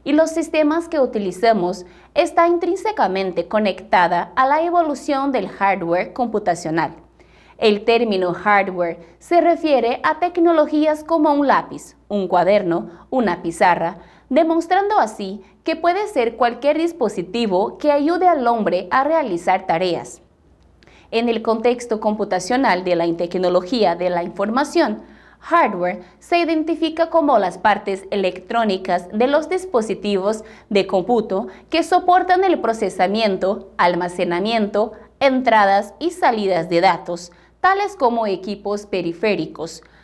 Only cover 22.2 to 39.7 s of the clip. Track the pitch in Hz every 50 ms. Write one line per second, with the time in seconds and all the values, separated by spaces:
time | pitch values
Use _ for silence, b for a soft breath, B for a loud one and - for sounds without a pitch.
22.2 | 202 202 185 185 180 - 247 262 269 226 185 180 185 185 175 170 170 170 170 170
23.2 | 175 170 - 180 185 180 180 180 175 180 262 240 208 180 170 170 175 180 175 170
24.2 | 175 170 170 196 196 208 226 262 302 294 - 349 311 233 208 - B B B B
25.2 | B B B B B - 320 339 311 226 196 175 180 180 190 214 B B B B
26.2 | B - 349 339 339 302 330 311 302 320 330 311 330 320 320 330 330 330 330 330
27.2 | 294 285 269 214 196 180 175 180 - 214 202 202 - 196 196 190 - - - 202
28.2 | 190 185 180 - - - 233 233 226 208 190 185 185 - 180 180 180 - - 214
29.2 | 240 262 285 311 311 311 370 370 370 - - 240 220 220 190 - - 208 202 185
30.2 | 190 208 220 220 - B B B B B 185 202 180 - 196 190 175 185 247 226
31.2 | 214 - 190 190 240 381 B B B B - 330 330 - 370 359 359 359 359 370
32.2 | 359 370 359 359 381 381 330 - 302 226 220 220 220 185 180 - 185 185 196 226
33.2 | 226 208 190 180 185 190 208 214 - - - - 180 180 175 170 180 180 175 -
34.2 | 180 165 170 175 196 220 233 226 208 202 214 208 220 226 B B B B B -
35.2 | 277 277 262 254 254 240 220 214 202 196 196 202 208 214 - - 294 349 339 -
36.2 | 359 285 240 220 202 190 180 165 170 180 175 170 180 190 170 170 - - 175 170
37.2 | - - b b b b b b - 370 392 392 415 392 403 - 277 233 240 233
38.2 | 220 208 190 180 - 214 202 208 - 202 208 208 208 - - 185 170 165 170 -
39.2 | - 220 202 - 156 160 - - 160 170